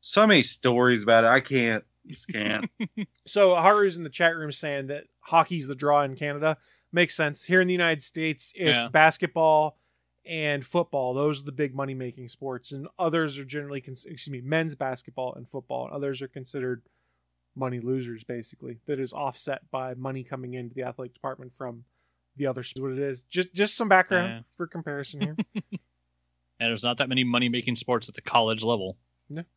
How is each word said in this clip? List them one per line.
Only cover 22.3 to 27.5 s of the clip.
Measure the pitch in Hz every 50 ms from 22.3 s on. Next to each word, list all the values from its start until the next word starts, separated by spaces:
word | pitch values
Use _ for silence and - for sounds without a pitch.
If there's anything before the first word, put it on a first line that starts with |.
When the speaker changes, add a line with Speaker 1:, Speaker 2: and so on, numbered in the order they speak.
| _
Speaker 2:
the | 135 143 135
other | 127 127 123
s-, | - -
what | 131 135 135
it | 127 131
is. | 139 139 131 127 _
Just, | _ - 170 180 180 _
just | 170 202 208 -
some | - 233 214
background | 202 185 185 - 185 180 175 117
Speaker 3:
Yeah. | 113 113 120 _ _
Speaker 2:
for | _ 175
comparison | 170 - 170 160 - 147 143 139 - - 147
here. | 139 147 156 160 220 _ _
Speaker 3:
<laughs> | 214 - _ - 175 _ _ _ _ _ _ _ _ _ _ _ _ _ _ _ _
And | 117 117
there's | 113 107 104
not | 120 123 120
that | 143 127
many | 127 131 127
money-making | 123 120 120 123 120